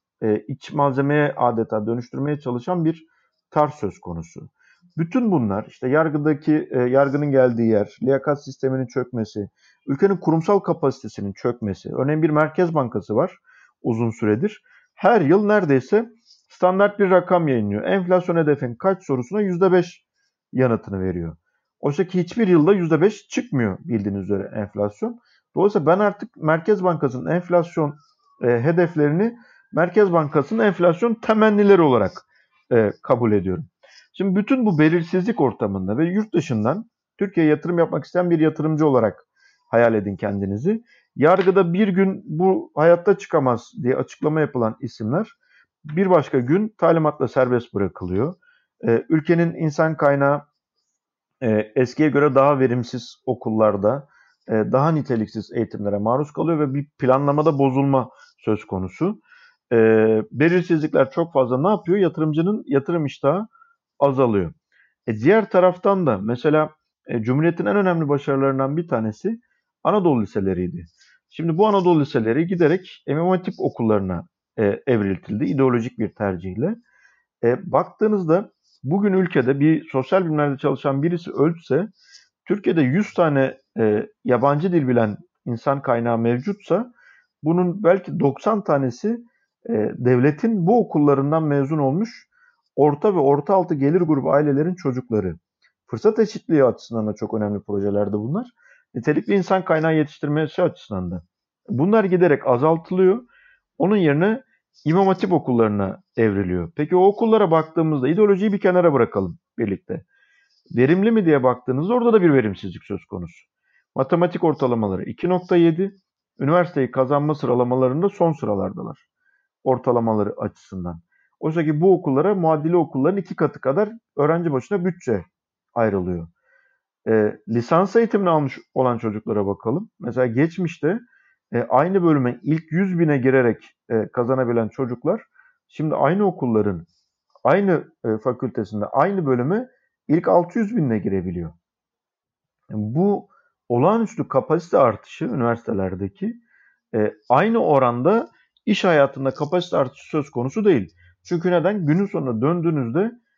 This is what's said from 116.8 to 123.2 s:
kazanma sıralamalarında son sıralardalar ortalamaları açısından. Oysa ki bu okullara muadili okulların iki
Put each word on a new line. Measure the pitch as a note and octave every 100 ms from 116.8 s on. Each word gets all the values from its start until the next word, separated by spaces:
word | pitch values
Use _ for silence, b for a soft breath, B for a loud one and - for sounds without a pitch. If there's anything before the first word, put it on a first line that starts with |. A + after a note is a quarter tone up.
| A#2+
kazanma | C3 C3+ C#3+ D3+
sıralamalarında | D3 B2+ B2 B2 B2+ B2+ C#3+ G3
son | - E3+
sıralardalar | D#3 A2 G2 F#2+ - A2+ - _ _ _ _ _ _
ortalamaları | C3 B2 C3 A#2+ A2+ G#2+ G#2 -
açısından. | G#2 _ - F#2+ F2 E2+ _ _ _ -
Oysa | D#3 D#3+
ki | D#3 D3+
bu | F#3+
okullara | F3+ C#3+ C3+ F#3
muadili | G3 D#3+ D#3 D#3+ F3
okulların | D#3 C3 D3
iki | G3